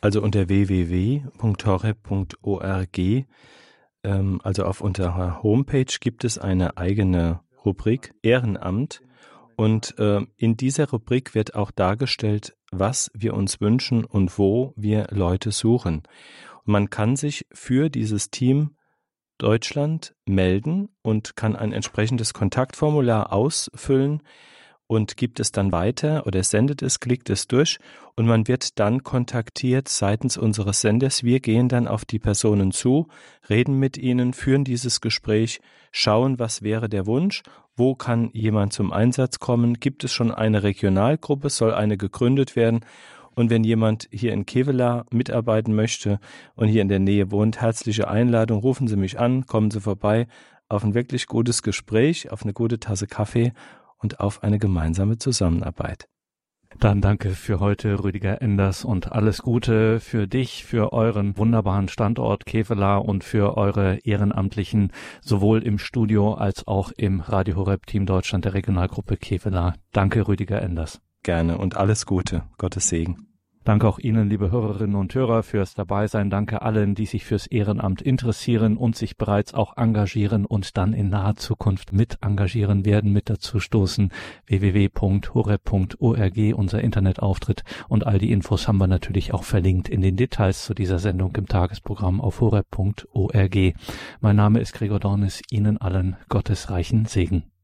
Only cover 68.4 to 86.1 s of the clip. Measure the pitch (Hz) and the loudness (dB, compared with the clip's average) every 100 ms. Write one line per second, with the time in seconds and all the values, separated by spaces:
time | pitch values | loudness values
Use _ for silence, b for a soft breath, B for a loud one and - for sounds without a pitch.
68.4 | 98 98 95 92 92 - - 104 - 92 | -2 -2 0 0 0 -4 -4 -6 -2 -4
69.4 | - 92 87 87 _ - 98 113 101 98 | -2 0 -2 -4 _ 0 2 2 0 0
70.4 | 98 101 92 82 82 - _ _ - 85 | 0 -4 -4 -4 -6 -10 _ _ -2 2
71.4 | 82 85 92 - 98 107 - 92 - 85 | 2 0 -2 0 2 0 0 -2 -2 -6
72.4 | - _ 92 92 - 85 82 85 - _ | -6 _ -6 -2 -2 -2 -2 -6 -12 _
73.4 | _ _ - 107 110 - 120 113 101 104 | _ _ 0 4 4 0 0 2 2 0
74.4 | 98 120 107 98 107 101 95 131 127 113 | 0 0 -2 -2 -2 -2 -2 -2 0 0
75.4 | 107 107 92 - 90 98 104 110 101 98 | 0 -2 -4 -6 -4 -2 -2 0 0 -2
76.4 | 104 107 113 110 101 101 107 104 - 104 | -2 -4 0 0 2 0 -2 -6 -2 -4
77.4 | - 117 104 104 98 95 - 127 123 104 | -2 -2 0 0 -2 -2 0 0 0 -2
78.4 | - 117 110 107 120 113 110 - 107 104 | 0 2 2 2 0 -2 -6 -4 0 0
79.4 | 104 - 107 - 117 107 98 - 101 110 | 0 -2 -4 0 0 2 0 0 0 0
80.4 | 101 107 90 - 104 110 98 101 98 107 | 0 -2 -2 -2 0 0 0 0 0 -2
81.4 | - - - 95 - 98 113 - 107 98 | -4 -2 0 -2 0 0 0 -2 -2 0
82.4 | 101 117 101 98 98 104 104 101 - 107 | 0 0 2 2 4 2 4 0 0 -6
83.4 | - 101 - 113 95 - 98 B B B | -4 -6 0 2 2 2 -2 B B B
84.4 | _ 98 98 95 98 - 101 98 - 117 | _ 2 2 4 2 2 2 2 0 -2
85.4 | 110 104 - 101 95 - 120 | 0 0 0 0 0 0 0